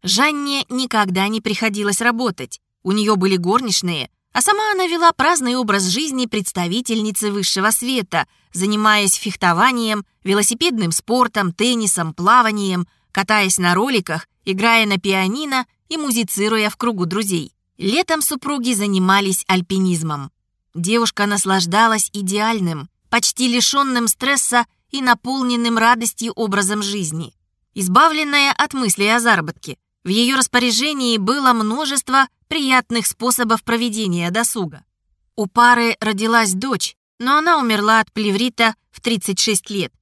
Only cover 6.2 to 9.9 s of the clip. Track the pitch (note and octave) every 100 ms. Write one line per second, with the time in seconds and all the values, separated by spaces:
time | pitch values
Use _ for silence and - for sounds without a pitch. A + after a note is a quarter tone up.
6.2 | B3 G#3+ F#3 - F3 G#3 B3 A3+ G#3+ F#3+
7.2 | G#3 G3+ F#3+ G3 G3+ A3 A#3+ C4 G3 A3
8.2 | - _ _ F3 F#3+ G#3 G#3+ G#3 G3 -
9.2 | G#3+ - F3+ E3+ A#3 B3 A3+